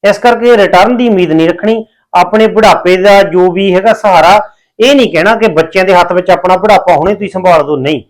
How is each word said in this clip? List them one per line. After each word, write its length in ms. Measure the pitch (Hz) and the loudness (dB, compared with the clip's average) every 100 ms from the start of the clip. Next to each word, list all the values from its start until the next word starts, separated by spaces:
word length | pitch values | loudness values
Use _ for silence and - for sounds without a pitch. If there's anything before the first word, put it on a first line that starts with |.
ਇਸ 140 | 202 202 | 0 0
ਕਰਕੇ 380 | 247 233 240 233 | 0 0 2 2
ਰਿਟਰਨ 400 | 190 180 208 247 | 2 2 0 0
ਦੀ 120 | 240 | 0
ਉਮੀਦ 240 | 196 175 | 0 0
ਨਹੀਂ 160 | 156 165 | 0 0
ਰੱਖਣੀ। 360 | 170 208 226 220 _ _ | -2 -4 -4 -6 _ _
ਆਪਣੇ 320 | - 180 214 220 | -2 0 0 0
ਬੁਢਾਪੇ 500 | 185 214 165 180 185 | 2 2 2 0 0
ਦਾ 260 | 196 202 | 2 2
ਜੋ 280 | 175 175 180 | 2 0 0
ਵੀ 220 | 175 196 | 0 -2
ਹੈਗਾ 180 | 180 208 | 0 0
ਸਹਾਰਾ, 460 | - 208 175 160 208 208 _ _ _ | -2 0 2 2 2 -2 _ _ _
ਇਹ 140 | 240 | 0
ਨਹੀਂ 180 | 285 220 | 2 0
ਕਹਿਣਾ 220 | 160 185 | -2 -2
ਕਿ 140 | 226 214 | 0 -2
ਬੱਚਿਆਂ 360 | 156 160 196 | -2 -2 -2
ਦੇ 100 | 185 | 0
ਹੱਥ 180 | 180 170 | 0 0
ਵਿੱਚ 180 | 180 180 | -2 0
ਆਪਣਾ 260 | 180 185 185 | -2 0 -2
ਬੁਢਾਪਾ 380 | 214 196 - | 2 0 2
ਹੁਣੇ 200 | 156 170 | 0 -2
ਤੁਸੀਂ 140 | 208 202 | -4 -8
ਸੰਭਾਲ 340 | - 180 165 | -4 0 0
ਦਿਓ, 140 | 143 147 | 0 -4
ਨਹੀਂ। 260 | 135 147 - | -4 -6 -8